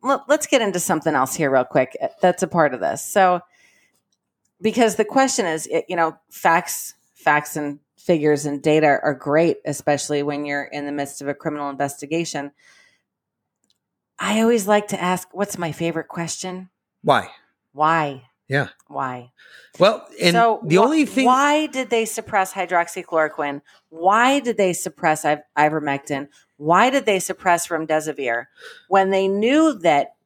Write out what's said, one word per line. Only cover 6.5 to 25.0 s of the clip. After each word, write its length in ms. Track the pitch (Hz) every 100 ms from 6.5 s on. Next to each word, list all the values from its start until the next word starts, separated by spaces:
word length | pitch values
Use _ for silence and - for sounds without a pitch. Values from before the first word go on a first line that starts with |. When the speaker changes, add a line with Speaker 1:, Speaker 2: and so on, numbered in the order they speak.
| 165 180 - - - _
Speaker 1:
facts 400 | _ - 147 147
and 240 | 160 147 143 _ _
figures 480 | - 170 147 147
and 160 | 147 143
data 380 | 156 156 151 139
are 120 | -
great, 440 | 139 - 147 170 -
especially 600 | - 143 - 147 - 147
when 200 | 143 143
you're 200 | 147 143
in 220 | 139 147 143
the 60 |
midst 300 | 143 143 -
of 60 | 139
a 60 |
criminal 360 | 143 165 147 143
investigation. 800 | 135 139 - 143 165 165 151 143 _ _ _ _ _ _ _ _ _ _ _ _ _ _ _ _ -
I 220 | 185 214
always 260 | 226 233 196
like 220 | 208 208
to 120 | 196
ask, 280 | 175 185 -
what's 260 | 175 202 190
my 140 | 170
favorite 360 | 143 170 165 -
question? 640 | - 165 - 190 185 185 _ _ _
Speaker 2:
Why? 280 | 151 127 92 - _ _ _
Speaker 1:
Why? 500 | 135 151 165 151 131 _ _ _
Speaker 2:
Yeah. 200 | 135 135 - _
Speaker 1:
Why? 460 | 139 135 127 123 _ - - - -
Speaker 2:
Well, 280 | 185 220 - -
and 100 | 175
Speaker 1:
So 280 | 185 233 220
Speaker 2:
the 120 | - 170
Speaker 1:
wh-, 20 |
Speaker 2:
only 260 | 233 311
thing 220 | 277 - 262
Speaker 1:
why 400 | 262 285 302 311
did 240 | 262 254
they 140 | 233
suppress 480 | 220 - - 214 190
hydroxychloroquine? 1080 | 196 180 175 170 - 170 165 156 151 147 143 _ _ _
Why 500 | 160 175 208 247 285
did 160 | 247 220
they 160 | 190
suppress 520 | 170 - -